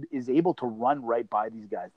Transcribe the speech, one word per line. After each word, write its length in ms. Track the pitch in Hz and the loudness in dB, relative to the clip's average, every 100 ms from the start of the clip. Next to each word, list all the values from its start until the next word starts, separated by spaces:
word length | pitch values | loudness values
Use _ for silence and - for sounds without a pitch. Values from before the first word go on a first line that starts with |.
| - | -8
is 180 | 135 123 | -4 2
able 260 | 139 175 - | 4 4 2
to 100 | 123 | -2
run 400 | 110 123 143 117 | 0 0 2 2
right 240 | 117 110 | 0 0
by 180 | 107 110 | -2 -2
these 200 | 113 104 | -6 -8
guys. 240 | 101 87 | -8 -8